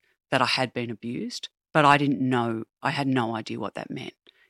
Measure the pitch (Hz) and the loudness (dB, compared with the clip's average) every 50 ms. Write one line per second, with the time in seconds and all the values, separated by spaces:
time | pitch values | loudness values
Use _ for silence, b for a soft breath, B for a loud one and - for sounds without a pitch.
0 | _ _ _ _ _ - - 131 127 117 - - 131 117 - 127 120 113 117 - | _ _ _ _ _ -2 0 2 2 2 2 0 -2 -2 -2 -6 -6 -6 -8 -8
1 | - 117 123 151 202 247 - - - - _ _ _ _ - 160 151 139 147 143 | -8 -8 -6 -6 -6 -8 -8 -10 -12 -14 _ _ _ _ 2 4 6 6 6 6
2 | 143 139 143 - 131 127 127 123 117 117 113 110 113 _ _ _ - 127 135 139 | 4 2 2 2 2 2 2 2 2 0 -2 -4 -6 _ _ _ -4 -4 -2 0
3 | 143 135 131 131 117 113 113 110 110 - 113 117 117 98 - - - - - - | 0 0 2 0 0 0 -2 -6 -6 -8 -8 -6 -6 -8 -8 -8 -10 -10 -10 -10
4 | - - - _ _ b b b b | -10 -12 -14 _ _ b b b b